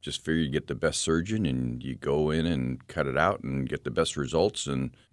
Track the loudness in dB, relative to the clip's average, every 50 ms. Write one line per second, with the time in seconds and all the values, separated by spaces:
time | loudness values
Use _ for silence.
0 | -10 -8 -8 -6 -2 0 2 2 2 2 0 -2 -2 -2 -4 0 0 0 0 0
1 | 0 2 2 2 2 0 0 0 2 2 2 0 0 -2 -4 -4 -6 -8 -8 -4
2 | -2 0 2 2 2 2 2 2 2 2 0 0 0 -2 -4 -6 -10 -10 -4 -4
3 | -2 0 2 2 2 2 2 0 -4 -4 -2 -2 -2 -2 -4 -6 -6 -4 0 0
4 | 0 0 0 -4 -4 0 2 4 4 4 2 -2 -4 -2 -2 -2 -2 -4 -6 -12
5 | _ _